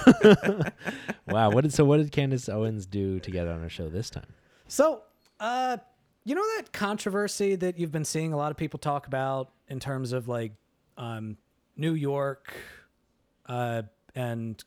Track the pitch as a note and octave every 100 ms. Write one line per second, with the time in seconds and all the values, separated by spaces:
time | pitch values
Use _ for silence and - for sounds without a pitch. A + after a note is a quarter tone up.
0 | C4 - G#3+ G3+ - G3+ - - - C4+
1 | - - - G#2 G#2+ A2+ D3+ C#3+ C#3+ D3+
2 | D3 D3 C#3 C3 A#2 G#2 A2+ G#2+ F#2+ G2+
3 | F#2+ F#2+ - F2+ E2+ E2 E2 - E2 F2
4 | - - - - _ _ - - D#4 A#3+
5 | - _ _ _ A3 B3+ B3+ A#3+ - _
6 | _ _ G#3+ D#4+ G#4+ A4 - - G3+ G#3
7 | G#3 G3 G#3 - G3+ F#3+ F3+ F3 E3 D#3+
8 | D3 D#3 D#3+ D3 D3 C#3+ D#3 D3+ D3+ C#3+
9 | - C3 C3+ C3+ C3 _ _ C3+ C#3 C3+
10 | B2+ B2+ A#2+ A#2+ A2+ G#2+ _ _ _ -
11 | A#2 A2+ A2 G#2+ _ _ _ - D#3 D#3+
12 | C#3+ C#3 C#3 C3+ - - - - - _
13 | _ _ _ _ - B2 A#2+ A#2 G#2+ _
14 | _ C3 A#2+ A#2 A2+ A2